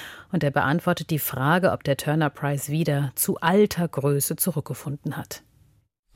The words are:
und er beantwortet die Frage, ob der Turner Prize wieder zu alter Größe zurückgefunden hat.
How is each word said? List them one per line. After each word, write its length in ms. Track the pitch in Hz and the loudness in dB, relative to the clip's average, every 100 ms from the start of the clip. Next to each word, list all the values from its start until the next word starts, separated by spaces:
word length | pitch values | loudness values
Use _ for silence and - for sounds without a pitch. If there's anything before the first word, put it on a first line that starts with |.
| - - - | -16 -18 -6
und 120 | 175 | -2
er 80 | 147 | 0
beantwortet 580 | 143 135 165 180 170 - | 2 2 2 0 -2 -2
die 80 | 156 | -4
Frage, 540 | - 131 135 175 180 | -2 0 2 4 2
ob 120 | - | 0
der 140 | - 139 | 0 0
Turner 320 | - 156 151 | 0 2 0
Prize 420 | - 143 143 - | 0 -2 -2 -2
wieder 420 | 151 165 143 139 - | 0 0 0 0 -2
zu 220 | - 185 | -2 0
alter 460 | 165 190 214 - 170 | 4 6 4 2 -2
Größe 480 | - 139 143 - 160 | 0 0 2 0 -2
zurückgefunden 800 | - 151 - 131 - 143 156 131 | -2 -2 -6 -8 -8 -8 -8 -8
hat. 240 | 78 - - _ _ _ _ _ _ | -10 -14 -18 _ _ _ _ _ _